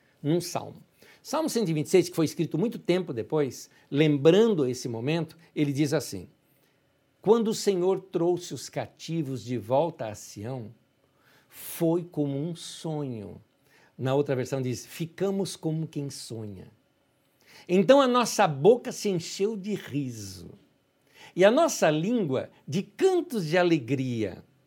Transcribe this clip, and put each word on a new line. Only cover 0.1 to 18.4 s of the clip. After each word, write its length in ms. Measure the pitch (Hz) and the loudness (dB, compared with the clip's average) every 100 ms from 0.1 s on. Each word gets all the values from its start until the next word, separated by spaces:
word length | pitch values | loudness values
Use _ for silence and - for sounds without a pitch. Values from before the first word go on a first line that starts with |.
| _ | _
num 200 | 147 170 | -2 -2
salmo. 420 | 165 - 104 - _ _ - - | -2 -8 -8 -16 _ _ -20 -20
Salmo 260 | - 302 320 | -6 -2 0
cento 200 | 233 185 | 0 0
e 40 | |
vinte 140 | 156 151 | 0 4
e 20 | |
seis, 200 | 190 175 | 4 4
que 60 | - | 0
foi 100 | 151 | -2
escrito 320 | - 165 160 | 0 -2 -2
muito 200 | 220 208 | -2 -2
tempo 360 | - 180 175 | -2 -2 -2
depois, 560 | 120 107 156 135 - - _ - | -6 -4 -2 -2 -6 -16 _ -2
lembrando 800 | 139 156 143 156 185 233 175 127 | 2 4 6 6 8 6 4 0
esse 220 | 123 131 | -2 -6
momento, 480 | 113 127 170 160 - _ - | -4 -2 -2 -4 -10 _ -2
ele 180 | 143 | 0
diz 200 | 135 147 | 0 0
assim: 340 | 151 - 98 - _ _ _ _ _ _ _ _ _ | 0 -4 -10 -14 _ _ _ _ _ _ _ _ _
"Quando 260 | 185 233 220 | 4 4 4
o 60 | |
Senhor 480 | 202 208 185 185 190 | 0 0 2 2 0
trouxe 520 | 185 175 170 175 - | -2 -2 0 0 -4
os 160 | 139 - | -12 -10
cativos 760 | 147 110 - - 165 135 131 | -8 -8 -10 -6 -4 -4 -6
de 140 | 107 123 | -6 -6
volta 500 | 101 131 165 - 113 | 0 0 0 -4 -10
a 80 | 101 | -10
Sião, 560 | - - 110 131 107 - _ _ _ _ _ _ _ | -14 -12 -10 -10 -12 -18 _ _ _ _ _ _ _
foi 560 | - - - 165 170 | -18 -12 -2 0 0
como 340 | 170 - 143 139 | -2 -4 -2 -2
um 180 | 160 165 | -6 -8
sonho." 840 | - - 165 151 139 113 95 - _ _ _ _ _ - | -12 -10 -8 -6 -6 -8 -10 -16 _ _ _ _ _ -6
Na 160 | 131 | 0
outra 220 | 139 143 131 | 0 2 -2
versão 260 | 123 135 | -2 -4
diz: 240 | 127 117 - | -4 -6 -8
"Ficamos 720 | - 165 - 196 196 180 - | -10 -10 -4 -2 -2 -4 -6
como 320 | 160 160 160 | -6 -4 -6
quem 220 | 151 139 | -8 -8
sonha. 580 | - - 113 107 92 - _ _ _ _ _ _ _ _ - - | -10 -12 -12 -10 -14 -18 _ _ _ _ _ _ _ _ -16 0
Então 320 | 185 185 277 | 4 8 8
a 80 | 262 | 6
nossa 400 | 247 226 - | 4 2 2